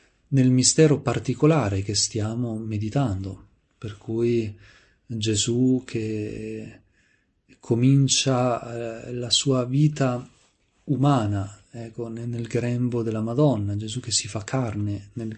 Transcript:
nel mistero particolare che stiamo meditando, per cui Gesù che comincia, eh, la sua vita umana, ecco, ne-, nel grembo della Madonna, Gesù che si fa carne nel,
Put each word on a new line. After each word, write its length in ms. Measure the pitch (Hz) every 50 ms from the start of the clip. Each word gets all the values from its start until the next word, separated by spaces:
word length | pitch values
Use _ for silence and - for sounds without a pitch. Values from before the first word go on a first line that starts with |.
| _ _ _ _ _ -
nel 220 | 139 135 127 127
mistero 500 | 127 127 127 - - - 160 156 143 123
particolare 840 | - 135 117 120 101 - 123 - - 151 165 151 120 101 98 98 98
che 120 | 101 104
stiamo 640 | 101 - - - 113 104 107 113 120 123 117 110
meditando, 880 | 110 113 110 107 101 104 107 104 - 139 123 95 92 98 98 98 - - _ _ _ _ _ _ _
per 180 | - 107 101
cui 580 | - - - 113 113 120 120 120 117 113 104 104 - - - - _ _ _ _ _ _
Gesù 800 | - 117 113 107 110 107 101 - - 117 123 127 127 131 127 120
che 960 | - - 117 110 110 110 107 104 107 110 110 110 110 110 110 110 110 107 - _ _ _ _ _ _ _ _ _ _ _ _ _ _ _ _
comincia, 1500 | - - 120 117 123 131 139 139 139 127 - - - 135 131 123 123 123 120 - - 117 117 117 117 113 113 117 120
eh, 80 | 123 123
la 160 | 123 120 123
sua 340 | - - - 143 131 127 123
vita 640 | 123 131 139 151 151 151 147 139 131 123 123 123 - _ _ _ _ _ _ _ _ _ _ -
umana, 760 | - 143 120 131 147 143 127 110 104 104 101 98 101 - - _ _
ecco, 380 | - 117 117 117 113 - 117 117
ne-, 180 | 113 113 117
nel 200 | 120 117 117 117
grembo 560 | 113 - 120 117 120 120 123 123 123 117 120 113
della 200 | 113 110 110 107
Madonna, 540 | 113 117 127 151 147 123 107 101 101 101
Gesù 240 | 104 110 110 107 127
che 100 | - 113
si 180 | 104 - - 104
fa 160 | - 110 101
carne 680 | - - 131 127 117 104 104 104 104 101 101 101 - -
nel, 220 | 120 113 110 107